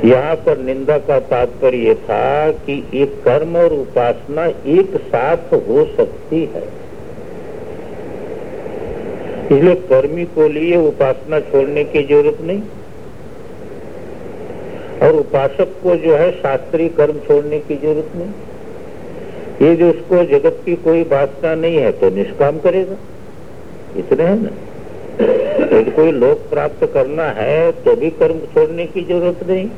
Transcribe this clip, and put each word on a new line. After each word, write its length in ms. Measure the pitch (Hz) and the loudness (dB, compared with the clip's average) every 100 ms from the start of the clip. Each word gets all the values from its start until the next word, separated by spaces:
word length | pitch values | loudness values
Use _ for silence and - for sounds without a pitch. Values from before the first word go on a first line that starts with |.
| 117 | 6
यहाँ 280 | 127 143 165 | 6 4 0
पर 220 | - 143 | 0 0
निंदा 380 | 131 135 135 151 | 0 -4 0 0
का 180 | - 139 131 | 2 0 2
तात्पर्य 680 | 123 123 - 131 123 113 110 | 0 0 2 2 2 2 2
था 500 | - 107 123 143 151 151 | 2 0 2 2 0 0
कि 140 | - 143 123 | -4 -6 -4
ये 100 | 127 139 - | 0 0 2
कर्म 320 | - 135 160 170 | 2 2 2 4
और 160 | 170 | 4
उपासना 720 | 151 127 - 120 117 - 147 170 - 131 | 2 -2 0 0 0 -4 -2 -2 -2 2
एक 260 | 170 196 143 | 4 4 0
साथ 480 | - - 135 170 - 143 | -2 -2 0 0 2 0
हो 240 | - 123 156 | 2 2 2
सकती 540 | - 110 - - 160 156 | 2 -2 -2 -4 -2 -2
है, 160 | - - - - - - - - - - - - - - - - - - - - - - - - - - - - - - | -6 -10 -12 -16 -16 -14 -14 -14 -14 -12 -12 -12 -12 -12 -12 -12 -12 -10 -10 -10 -12 -10 -10 -10 -10 -10 -10 -8 -8 2
इसलिए 280 | 139 175 175 - | 4 6 4 4
कर्मी 380 | 131 143 160 170 | 2 2 -2 -6
को 140 | - 151 | 2 2
लिए 280 | 151 165 175 | 2 2 2
उपासना 600 | 156 135 135 131 151 151 | 2 2 0 0 -2 -4
छोड़ने 420 | 147 139 135 147 | 2 2 2 0
की 180 | 147 156 | 0 0
जरूरत 340 | 143 147 147 147 | 4 4 4 0
नहीं 200 | 160 196 214 - - - - - - - - - - - - - - - - - - - - - - - | -4 -6 -6 -14 -16 -16 -16 -16 -16 -16 -16 -16 -14 -14 -14 -14 -14 -14 -14 -14 -12 -12 -12 -12 -12 2
और 160 | 139 156 | 4 4
उपासक 520 | 139 139 135 - 180 - | 2 2 0 0 -2 0
को 140 | 180 170 | 0 2
जो 200 | 156 147 | 4 4
है 140 | 170 | 4
शास्त्रीय 560 | - 139 135 - 160 165 | 2 -2 -2 -2 -2 0
कर्म 280 | - 147 151 - | 2 2 2 2
छोड़ने 320 | 147 147 151 | 2 2 -4
की 160 | - 147 | -4 -4
जरूरत 340 | 147 151 156 175 | 0 -2 -2 -8
नहीं। 160 | 185 208 - - - - - - - - - - - - | -10 -10 -14 -14 -14 -14 -14 -14 -14 -14 -14 -12 -12 2
ये 140 | 143 165 | 4 6
जो 120 | 170 | 4
उसको 320 | 160 - 180 175 | 4 2 2 4
जगत 280 | 139 156 165 | 4 4 0
की 100 | - 170 | -4 -2
कोई 240 | 165 165 165 | 2 2 4
वासना 440 | 139 139 - 165 | 2 0 -2 -2
नहीं 220 | 160 165 165 | 0 0 2
है 140 | 120 | 2
तो 180 | 92 95 | 2 2
निष्काम 480 | 95 98 - 143 156 | 2 -4 0 0 2
करेगा, 380 | 180 180 185 196 - - - - - - - - - - | 2 2 -2 -6 -12 -16 -18 -18 -18 -18 -18 -16 -12 -8
इतने 280 | - 135 | 0 2
है 120 | 165 208 | 4 2
ना। 80 | 220 - - - - - - - - - - - - 214 | 0 -6 -14 -16 -14 -14 -14 0 2 2 2 0 4 4
यदि 140 | 220 | 4
कोई 200 | - 160 | 4 4
लोक 260 | 143 123 147 - | 4 4 2 0
प्राप्त 340 | 147 147 - - | -2 -2 -2 0
करना 320 | 143 131 151 156 | 2 0 0 -2
है 380 | 117 113 151 165 | -2 0 2 2
तो 200 | 165 - - | 2 2 2
भी 140 | 156 | 2
कर्म 260 | 160 - 165 - | 2 2 2 0
छोड़ने 320 | - 156 170 170 | 2 2 0 -4
की 160 | 190 | -4
जरूरत 420 | 170 175 180 175 180 | -2 0 0 -2 -2
नहीं। 200 | 190 196 | -2 -2